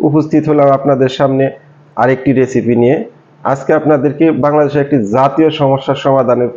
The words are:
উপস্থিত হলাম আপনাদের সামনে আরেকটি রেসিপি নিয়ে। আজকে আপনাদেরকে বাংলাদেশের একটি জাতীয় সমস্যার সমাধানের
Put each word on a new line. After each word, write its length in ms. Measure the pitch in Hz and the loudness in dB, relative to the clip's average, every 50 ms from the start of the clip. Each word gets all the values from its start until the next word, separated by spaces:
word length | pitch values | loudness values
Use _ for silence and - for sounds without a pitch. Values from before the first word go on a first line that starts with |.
| - | -2
উপস্থিত 360 | 151 139 156 147 151 - 151 151 151 | 0 0 0 0 0 -2 -2 0 0
হলাম 180 | 147 147 143 139 139 | 0 2 2 2 2
আপনাদের 340 | 135 - 147 139 127 131 127 - | 0 0 0 0 0 0 -2 0
সামনে 280 | - 143 135 135 135 135 131 - - - - - - - _ _ - 117 | -2 -2 0 0 0 -2 -2 -4 -10 -20 -20 -20 -20 -20 _ _ -2 0
আরেকটি 280 | 127 131 131 - 143 127 127 | 0 0 0 0 0 2 2
রেসিপি 360 | 131 127 - 120 107 117 120 113 | 0 0 0 -2 0 0 0 2
নিয়ে। 160 | 120 117 151 180 220 - - - _ _ _ _ - 117 | 2 2 2 0 -4 -10 -16 -20 _ _ _ _ -4 -4
আজকে 200 | 135 139 - - 156 151 | -4 -2 0 0 0 0
আপনাদেরকে 460 | 156 147 156 139 127 147 131 143 160 160 156 - 131 | 2 0 0 2 0 -2 0 2 0 0 2 0 0
বাংলাদেশের 380 | 147 147 156 147 139 131 147 139 | 0 2 2 0 0 0 -2 -2
একটি 120 | 139 151 135 107 98 107 | 0 0 -2 -2 0 0
জাতীয় 340 | 131 131 139 143 156 160 156 151 - | 0 0 0 2 2 0 0 0 0
সমস্যার 420 | 143 135 135 135 - - 135 135 - | 0 0 0 -2 -2 -4 -6 -2 -2
সমাধানের 460 | 143 135 135 127 117 123 120 123 117 - | 0 0 0 2 0 0 0 -2 -4 -2